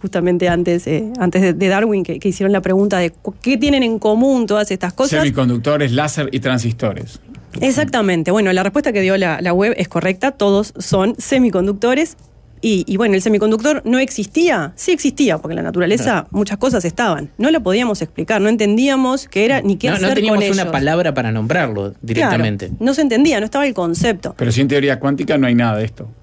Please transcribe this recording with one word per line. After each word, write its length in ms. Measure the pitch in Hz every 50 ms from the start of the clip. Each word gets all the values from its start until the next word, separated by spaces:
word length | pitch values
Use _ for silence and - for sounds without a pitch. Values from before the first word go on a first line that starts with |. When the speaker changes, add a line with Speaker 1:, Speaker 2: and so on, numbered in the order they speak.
| -
Speaker 1:
justamente 460 | 190 - 180 170 180 180 175 180 175
antes, 400 | 170 175 175 175 170 175 - -
eh, 240 | 156 151 220 214 247 254
antes 200 | 185 175 - 185
de, 120 | 190 185 165
de 160 | 170 196 185
Darwin, 340 | 190 196 220 226 208 190 175
que, 160 | - - -
que 120 | - 202
hicieron 200 | 180 - 190 196 202
la 80 | 190
pregunta 380 | 180 190 185 190 202 208 202 180
de 120 | 175 165
cu-, 220 | 165 - - 202 196 -
¿qué 160 | - 240 277
tienen 280 | 226 240 285 285 269 254
en 160 | 226 226 208
común 480 | - 214 214 220 254 277 269 254 226 190
todas 240 | 208 214 208 - 190
estas 200 | 185 - 175 -
cosas? 280 | - 262 285 302 294
Speaker 2:
Semiconductores, 720 | 311 277 220 - 262 123 123 117 113 147 151 147 147 131 117
láser 380 | 135 151 151 - 156 143 127 -
y 80 | 131
transistores. 800 | - 131 127 120 110 120 113 - 131 107 98 110 120 - - - - - - - - - - -
Speaker 1:
Exactamente. 720 | 202 269 254 269 302 - 262 240 208 196 180 165 156 180 185
Bueno, 200 | 220 208 185 185
la 120 | 185 196
respuesta 280 | 202 - 302 285 285 220
que 80 | 202 190
dio 140 | 185 196
la, 240 | 196 185 170 156 -
la 120 | - 175 175
web 200 | 185 202 226 -
es 100 | - 190
correcta. 460 | - - 175 165 185 190 185 - 277 269
Todos 420 | - 208 202 196 196 214 - - -
son 360 | - - - 190 190 220 226 -
semiconductores. 1000 | - - 277 262 254 233 180 185 180 196 208 202 233 240 254 277 330 311 - - - - - - - - - -
Y, 220 | - 226 208 185 - -
y, 80 | 196
bueno, 180 | 190 240 220 196
el 80 | 190 185
semiconductor 600 | 226 214 202 214 214 220 220 220 294 302 269 -
no 160 | 226 240 254
existía. 720 | 269 262 - - 202 - - 311 339 349 277 196 151 - -
Sí 160 | - - -
existía, 480 | 359 - - 285 - - 285 226 165 160
porque 140 | - 156 165
en 60 | 175
la 40 | -
naturaleza 420 | 170 - 175 180 170 214 - -
Speaker 3:
Claro. 240 | 269 220 175 165 - -
Speaker 1:
muchas 260 | 196 208 - 202 202
cosas 260 | 254 269 262 208 170
estaban. 460 | 170 160 - 240 208 165 147 151 147 - -
No 140 | 214 294 320
lo 100 | 311 208
podíamos 400 | 185 190 226 247 233 208 - 165
explicar, 380 | 156 - - 165 - 220 208
no 80 | 196 214
entendíamos 800 | 233 214 214 202 208 226 262 277 269 262 262 254 262 269 - -
qué 160 | - 196 214
era 180 | 254 277 254 -
ni 140 | 196 196
qué 100 | 185 - 247
Speaker 3:
No, 20 | -
no 140 | 196 185
Speaker 1:
hacer 80 | 196 -
Speaker 3:
teníamos 260 | - 208 220 214 202 202
Speaker 1:
con 100 | 196 196
Speaker 3:
una 80 | 190 180
Speaker 1:
ellos. 100 | 170 -
Speaker 3:
palabra 420 | 135 135 147 160 170 175 160 135
para 160 | 131 120 110
nombrarlo 640 | 110 113 110 113 156 180 156 120 107 101 98 101 - - -
directamente. 640 | 117 113 - - 226 185 - - 110 104 98 92
Speaker 1:
Claro, 180 | 85 - - 220
no 100 | 254 269
se 80 | 277 311
entendía, 360 | 269 226 226 285 330 277 202
no 60 | 202
estaba 200 | 220 - 277 285
el 100 | 277 240
concepto. 600 | - 175 170 170 170 - 240 208 175 - 160 -
Speaker 2:
Pero 140 | - 117 117
sin 160 | 113 123 139
teoría 320 | 135 139 143 135 143 131 -
cuántica 400 | - 139 143 135 - - 156 143
no 80 | 135
hay 80 | 123 120
nada 220 | 120 120 117 110 107
de 60 | 110
esto. 240 | 110 - - - 110 - -